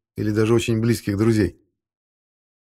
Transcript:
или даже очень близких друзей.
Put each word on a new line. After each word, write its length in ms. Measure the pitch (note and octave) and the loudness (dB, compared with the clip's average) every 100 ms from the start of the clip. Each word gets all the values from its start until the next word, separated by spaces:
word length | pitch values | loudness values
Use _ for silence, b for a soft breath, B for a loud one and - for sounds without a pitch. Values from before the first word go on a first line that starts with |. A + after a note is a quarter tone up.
| _ - | _ -8
или 140 | G#2+ | -4
даже 240 | G#2+ A2 | -2 0
очень 260 | A#2 A2+ A2+ | 0 0 -2
близких 380 | A2+ A2 - G2+ | 0 -2 -2 0
друзей. 420 | A2+ A2 F2+ - _ _ _ _ _ _ _ _ _ _ | 2 2 0 -4 _ _ _ _ _ _ _ _ _ _